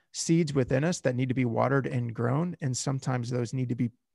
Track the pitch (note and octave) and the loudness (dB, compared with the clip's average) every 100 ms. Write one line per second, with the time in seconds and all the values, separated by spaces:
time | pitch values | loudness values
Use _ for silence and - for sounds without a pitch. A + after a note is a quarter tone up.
0 | _ - - E3 D3+ C#3 B2 C3 E3 F3 | _ -6 2 4 4 0 2 2 0 0
1 | C3 B2 C3 B2+ A#2+ A#2 B2 C#3 B2+ C3 | 0 0 0 2 0 2 2 2 0 -2
2 | A#2+ A2+ A#2+ C#3+ F3+ - C#3 B2 C#3+ C3+ | -4 -2 0 0 0 -2 -4 -2 -2 -2
3 | C#3 B2+ A#2 B2 A#2 C3 B2 A#2+ A#2+ - | -2 -2 -2 -2 -2 -2 -2 0 -2 -4
4 | _ | _